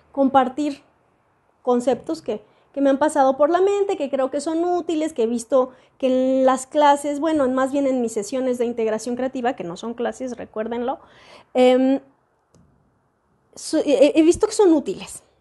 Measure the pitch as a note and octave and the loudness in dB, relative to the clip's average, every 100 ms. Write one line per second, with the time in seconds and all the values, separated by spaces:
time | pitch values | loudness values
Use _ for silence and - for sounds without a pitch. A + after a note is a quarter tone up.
0 | _ - C4+ C4+ B3 B3 D4 C#4 _ _ | _ 0 2 4 2 0 -6 -6 _ _
1 | _ _ _ _ _ _ - A#3+ A#3+ C4+ | _ _ _ _ _ _ -2 0 0 -2
2 | - D#4+ - G#3 - _ _ C#4 C#4 C4+ | -4 -8 -8 -10 -12 _ _ 0 2 2
3 | D#4 D4+ C4+ C4+ D4 F4 G4 G4+ G4 F#4+ | 2 2 2 4 2 4 2 2 0 -2
4 | C#4 C4+ C4 C#4+ E4 D#4+ F4 F4 - D#4 | -4 -2 -2 -4 -4 -2 0 -2 -2 -4
5 | D#4 D#4+ A3+ A#3+ - C4+ B3+ - _ _ | -4 -2 -2 -2 0 0 0 -6 _ _
6 | C4 B3+ C4 C4 C4 B3+ - D4+ D4 D4 | -2 0 2 2 2 0 -2 2 4 4
7 | D4 C#4+ D#4+ D#4 B3+ C4 C4 C#4+ C4+ C4 | 0 -4 -2 0 0 0 -2 0 -2 -2
8 | A#3 A3+ G3 C4 C4 B3 A#3+ A#3 A3 A3 | -2 -6 -6 -4 -4 -2 -4 -4 -4 -4
9 | B3 A#3+ C4 C4 A#3 - E3+ G3 A3+ A#3+ | -6 -6 -6 -4 -4 -4 -8 -10 -10 -8
10 | A#3 - B3+ A#3 - G#3+ A3+ A#3 A#3+ E4 | -8 -6 -10 -12 -12 -8 -6 -6 -6 -8
11 | - - - - _ B3+ B3+ B3+ C4 C4+ | -12 -20 -20 -20 _ 2 4 4 2 0
12 | - _ _ _ _ _ _ _ _ _ | -4 _ _ _ _ _ _ _ _ _
13 | _ _ _ _ _ - - D#4 D4 C4+ | _ _ _ _ _ -18 -4 -2 2 4
14 | C#4+ D#4+ D#4+ E4 G#4+ - G4 D#4 A3 F#3 | 4 6 4 2 0 2 4 4 0 -8
15 | F#3+ - - _ | -12 -20 -20 _